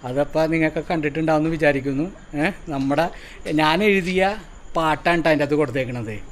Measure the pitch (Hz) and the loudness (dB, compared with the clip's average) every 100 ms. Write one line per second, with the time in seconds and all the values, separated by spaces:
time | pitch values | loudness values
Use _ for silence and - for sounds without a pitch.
0 | 123 131 147 156 160 165 156 156 151 170 | -4 -2 0 0 2 2 0 -2 -2 -2
1 | 151 147 160 156 156 160 151 139 131 135 | -2 -2 2 2 2 2 2 2 -2 -2
2 | 170 - - 147 165 - - 139 135 143 | -4 -8 -10 -2 -2 -4 -8 -4 0 2
3 | 175 - - - - 156 156 165 208 196 | 0 -2 -18 -12 -2 2 4 4 4 2
4 | 180 185 190 214 - - - 170 160 151 | 2 0 0 -2 -12 -18 -6 -2 0 2
5 | 170 170 160 151 143 147 147 127 131 123 | 2 2 4 2 2 2 0 0 -4 -6
6 | 110 104 - | -8 -8 -10